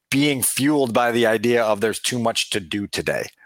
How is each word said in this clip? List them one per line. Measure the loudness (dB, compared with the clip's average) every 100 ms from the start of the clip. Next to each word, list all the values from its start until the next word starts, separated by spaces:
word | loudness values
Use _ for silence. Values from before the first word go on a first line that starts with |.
| -4
being | 0 0 0
fueled | -2 0 0 2 2
by | 2 2
the | 2 2
idea | 4 2 2
of | 2 0
there's | 0 -2
too | -4 -2
much | -2 -2 -4
to | -4
do | -4 -6 -4
today. | -4 -4 -4 -6 _